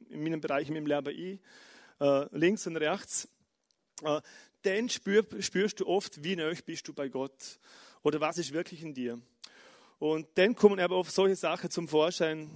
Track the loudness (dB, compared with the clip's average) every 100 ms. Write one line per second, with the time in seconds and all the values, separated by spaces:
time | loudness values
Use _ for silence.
0 | -12 -6 -4 -2 0 0 0 -4 0 0
1 | 0 -6 -8 -10 -14 -20 -20 -20 -20 _
2 | 4 4 2 2 4 4 -2 -2 0 -2
3 | -4 -6 -6 _ _ _ _ _ _ -6
4 | -2 -2 -4 -18 -20 _ 0 0 -2 -4
5 | 4 4 4 -2 -2 0 0 0 0 0
6 | 0 -6 -4 -2 -2 -4 -8 -10 -10 -6
7 | -6 -4 -6 -8 -16 -16 -20 -20 -20 -2
8 | 0 2 0 0 -4 -4 -6 -8 -10 -6
9 | -6 -6 -12 _ -20 -20 -20 -20 -20 _
10 | 0 0 0 4 4 6 2 2 2 0
11 | 0 2 2 2 -2 -2 -4 -6 0 2
12 | 2 2 -2 -2 -8